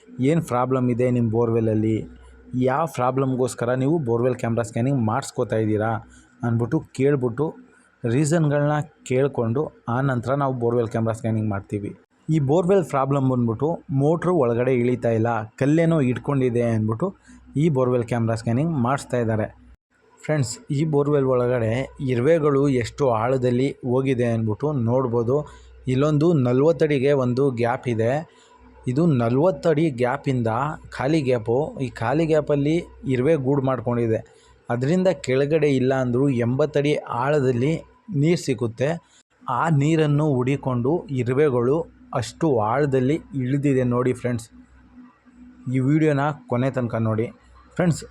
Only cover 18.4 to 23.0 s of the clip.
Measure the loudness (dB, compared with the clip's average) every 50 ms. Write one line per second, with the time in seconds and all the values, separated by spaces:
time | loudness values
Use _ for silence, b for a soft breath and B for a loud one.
18.4 | -2 -2 -2 0 -2 -2 -2 0 0 0 0 -2 -4 -4 -4 -2 -2 -2 -2 -2
19.4 | -4 -6 -8 -18 -20 -20 -20 _ _ _ _ _ _ _ _ _ -6 -4 -2 -2
20.4 | -2 -4 -6 -12 -10 -6 -4 -4 -2 0 0 0 2 2 2 2 2 2 2 2
21.4 | 2 0 0 0 0 0 -2 -2 -4 -8 -8 -8 -4 -2 -2 0 2 2 2 4
22.4 | 2 2 2 2 2 2 0 0 -2 -4 -4 -2